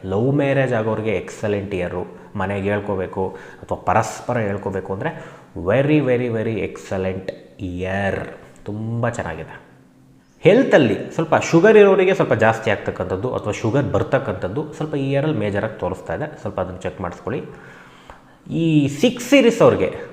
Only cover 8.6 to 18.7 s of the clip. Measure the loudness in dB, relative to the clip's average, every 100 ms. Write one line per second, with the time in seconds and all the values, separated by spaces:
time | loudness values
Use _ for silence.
8.6 | -12 -8 -6 -2 -2 -4 -8 -8 -12 -16
9.6 | -20 -20 _ _ _ _ _ _ 4 6
10.6 | 6 6 4 0 -4 -6 0 0 4 4
11.6 | 8 8 8 6 4 2 2 4 2 2
12.6 | -2 -2 -4 -6 -4 -4 -4 -4 -4 -2
13.6 | 0 0 0 0 0 -2 -2 -6 -4 -6
14.6 | -8 -8 -6 -4 -2 0 0 -2 -2 -2
15.6 | -4 -4 -6 -6 -6 -6 -6 -8 -8 -6
16.6 | -6 -6 -10 -8 -10 -8 -8 -8 -10 -18
17.6 | -20 -20 -20 -20 -20 -20 -20 _ -8 -2
18.6 | 4